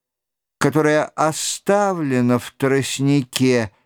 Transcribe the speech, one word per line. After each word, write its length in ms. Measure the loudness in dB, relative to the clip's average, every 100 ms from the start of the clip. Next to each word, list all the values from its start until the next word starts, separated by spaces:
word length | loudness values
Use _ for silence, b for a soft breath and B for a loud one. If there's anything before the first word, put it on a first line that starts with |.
| _ _ _ _ _ _
которая 460 | 0 2 2 0 -2
оставлена 1300 | -2 -2 -2 -8 -6 0 0 0 -2 -2 0 2 0
в 120 | -2
тростнике 1200 | -4 0 0 -2 -2 2 2 0 0 2 2 -2 -10